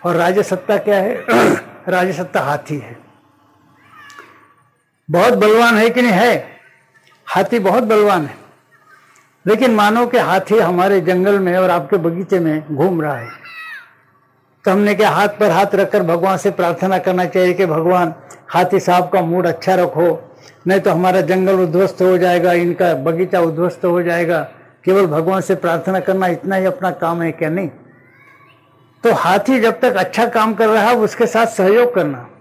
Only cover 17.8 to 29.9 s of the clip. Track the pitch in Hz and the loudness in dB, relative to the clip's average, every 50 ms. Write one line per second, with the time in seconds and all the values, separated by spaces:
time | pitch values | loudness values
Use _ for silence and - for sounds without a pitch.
17.8 | 160 175 185 180 175 165 160 - - - - - _ - - 170 180 180 196 190 | 0 2 2 2 0 -2 -4 -10 -18 -20 -20 -20 _ -4 0 0 0 2 0 0
18.8 | - - 180 180 180 - - 190 151 165 170 180 175 175 160 - - - 190 180 | 0 2 2 2 2 2 0 0 0 0 -2 0 0 -2 -2 -2 -2 0 2 2
19.8 | 180 165 - 147 170 175 156 - - - - - - - - _ _ 175 190 196 | 0 0 0 0 0 0 0 -2 -6 -16 -20 -20 -20 -20 -20 _ _ 0 0 2
20.8 | - 208 170 160 180 185 180 190 175 151 185 185 185 190 196 185 185 170 156 175 | 2 2 0 2 0 2 2 2 0 0 0 0 2 2 2 2 0 0 2 0
21.8 | 196 190 185 - 185 185 185 180 180 180 175 175 170 180 175 175 175 175 170 170 | 0 0 0 0 2 2 2 2 2 2 2 2 2 2 2 2 0 -2 -2 0
22.8 | 190 175 160 139 139 160 165 165 185 185 196 180 170 165 160 151 175 180 175 - | 0 0 0 0 -2 -4 -2 -2 -2 -2 0 0 0 0 0 -2 -4 -4 -4 -2
23.8 | - 180 170 180 175 175 170 170 175 160 175 160 143 - - - - - _ _ | -2 -2 0 0 0 -2 -2 -2 -2 -2 -2 -2 -4 -6 -12 -20 -20 -20 _ _
24.8 | _ 185 190 196 202 175 147 156 160 165 190 190 175 - 196 - - 175 165 165 | _ 0 2 2 2 2 0 -2 -2 0 -2 -2 0 -2 -4 -2 -2 -2 -2 -2
25.8 | - - - 185 180 - 190 190 190 180 180 180 - 185 196 190 185 190 185 185 | -2 -2 -4 -2 -2 -2 -2 -2 0 -2 -2 -4 -4 -4 -2 -2 -2 -2 -2 -2
26.8 | 190 185 175 175 - 165 170 170 170 165 151 - 165 156 160 185 196 151 - - | -4 -6 -4 -4 -4 -4 -4 -2 -4 -6 -4 -4 -4 -4 -4 -4 -4 -6 -10 -12
27.8 | - - - _ _ _ _ _ _ _ _ _ - _ _ _ _ _ _ _ | -20 -20 -20 _ _ _ _ _ _ _ _ _ -20 _ _ _ _ _ _ _
28.8 | _ _ _ _ - 233 220 - - 170 185 202 202 - 269 254 214 226 220 - | _ _ _ _ 0 0 0 2 0 0 0 0 2 0 0 2 2 0 0 2
29.8 | - 247 | 0 0